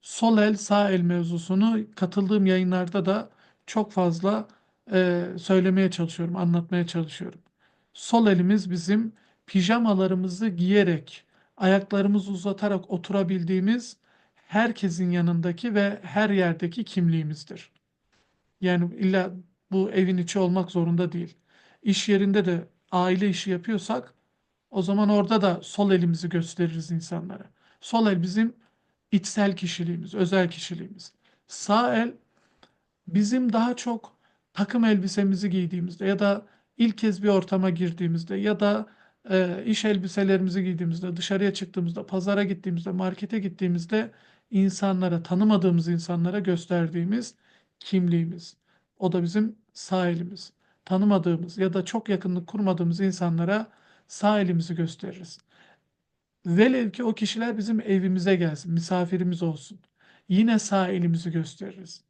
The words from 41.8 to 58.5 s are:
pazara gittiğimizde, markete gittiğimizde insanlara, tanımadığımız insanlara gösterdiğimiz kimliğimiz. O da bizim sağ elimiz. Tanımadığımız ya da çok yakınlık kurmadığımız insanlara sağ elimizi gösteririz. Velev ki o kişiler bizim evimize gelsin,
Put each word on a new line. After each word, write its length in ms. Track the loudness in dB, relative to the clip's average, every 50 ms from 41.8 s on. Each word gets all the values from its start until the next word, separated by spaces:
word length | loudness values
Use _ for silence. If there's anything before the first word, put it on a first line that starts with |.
| -4 -4 -4 -6 -8
pazara 380 | -6 -6 -4 -2 0 0 0 0
gittiğimizde, 480 | -2 -2 -6 -4 -6 -6 -4 -4 -6
markete 480 | -4 -2 -4 -4 -4 -6 -10 -6 -6 -4
gittiğimizde 720 | -4 -6 -6 -4 -2 -2 -2 -2 -2 -2 -2 -2 -2 -4 -10 _ _ _ _ _ _ _
insanlara, 720 | 0 2 2 2 2 0 0 0 0 0 0 0 -2 -2 -2
tanımadığımız 640 | -2 0 2 4 4 4 4 4 4 2 2 2
insanlara 520 | 0 -2 -2 -2 -4 -2 -2 -2 -2 -2 -2
gösterdiğimiz 960 | -2 -2 -2 -2 -2 -2 -2 -2 -2 -2 -2 -4 -4 -2 -2 -4 -4 -8 -16 _ _ _ _ _ _ _ _ _
kimliğimiz. 800 | -8 -2 0 0 2 2 2 2 0 -2 -6 -12 -16 -20 -20 _ _ _ _ _ _ _ _ _
O 120 | -2 0
da 120 | 0 0 -2
bizim 320 | 0 0 0 0 0 -4 _ _ _ _
sağ 360 | -20 -8 -4 -2 0 0 0
elimiz. 440 | 0 -2 -4 -8 -10 -16 -18 -20 _ _ _ _ _ _ _
Tanımadığımız 720 | -2 0 2 4 4 4 4 4 2 0 0 -2 -8 -4
ya 160 | -2 -2 0 0
da 120 | -2 -4
çok 240 | -2 -6 -8 -2 -2
yakınlık 380 | -4 -2 -2 -4 -4 -4 -6
kurmadığımız 520 | -6 -6 -2 0 0 0 0 0 -2 0 0
insanlara 680 | 0 -2 0 -2 -2 -2 0 0 0 0 0 -2 -2 -8 _ _ _ _ _ _ _
sağ 320 | _ -10 0 0 2 2 2
elimizi 360 | 2 2 0 0 -2 -2 -2
gösteririz. 640 | -4 -4 -4 -4 -10 -12 -14 -12 -14 -18 -20 -20 -20 _ _ _ _ _ _ _ _ _ _ _ _ _ _ _ _ _ _ _ _ _
Velev 460 | 0 4 6 6 6 4 2 -2 -4
ki 120 | -4 -4 -4
o 100 | -4 -2
kişiler 440 | -2 -4 -4 -4 -4 -4 -4 -4
bizim 240 | -4 -4 -2 -2 -2
evimize 540 | 0 2 0 2 2 0 0 0 2 2 2
gelsin, 380 | 2 2 -2